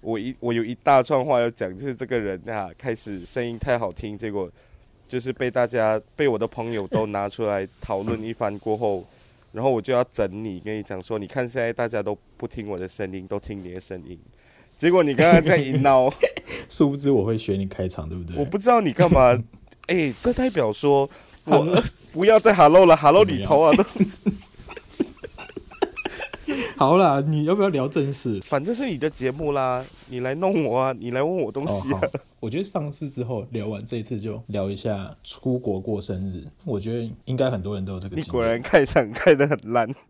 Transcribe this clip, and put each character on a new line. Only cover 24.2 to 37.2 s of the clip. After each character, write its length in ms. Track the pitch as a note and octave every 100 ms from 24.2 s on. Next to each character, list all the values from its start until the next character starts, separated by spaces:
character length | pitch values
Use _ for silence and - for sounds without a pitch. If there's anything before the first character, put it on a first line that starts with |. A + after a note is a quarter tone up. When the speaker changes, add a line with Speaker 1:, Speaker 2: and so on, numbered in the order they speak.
Speaker 1:
都。 80 | - F#3+
<laughs> 60 | - - - - - - - - - - - - - - - - - - - - - C#4 A#3 -
Speaker 2:
好 200 | C3+ F3
啦， 240 | F3+ C#3
你 240 | C#3+ D3+
要 100 | D3+
不 80 | G3
要 60 | G3
聊 180 | D3 C3
正 260 | D#3 C#3
事？ 280 | C3+ B2+ G2+
Speaker 1:
反 180 | - C#3+
正 120 | D#3+
是 140 | A#3 C4+
你 100 | D3+
的 100 | D3+
节 220 | - B2+
目 220 | C#3 D#3
啦， 320 | C#3+ C3 B2+ C3 - -
你 120 | B2+
来 140 | B2+
弄 300 | C#3+ F#3+ F#3+
我 140 | C#3+ A#2+
啊， 140 | C3 B2
你 120 | A#2+
来 100 | B2
问 140 | D3+ F#3
我 160 | A#2+
东 140 | A#2+ D3+
西 260 | G2+ -
啊。 80 | F#2+
Speaker 2:
哦， 60 | -
好。 80 | C#3 _ _
我 100 | A2+
觉 80 | C#3
得 60 |
上 260 | G3 F3 D3
次 180 | C#3+ D3
之 140 | C3
后 240 | A#2+ A#2+ A#2+
聊 180 | A#2 G#2
完 160 | G#2 A2+
这 120 | A#2+
一 40 |
次， 180 | G#2+ A2+
就 220 | G#2+ G#2+ -
聊 200 | G#2 G2
一 60 | G2+
下 400 | A#2 G2+ G2 -
出 340 | - - C3 B2+
国 200 | A2+ F#2+
过 220 | F#2+ G#2
生 280 | F#2+ F#2+ G2
日。 160 | F#2 D2 _
我 160 | E3 G#2
觉 120 | G#2+
得 160 | A#2 A#2 A#2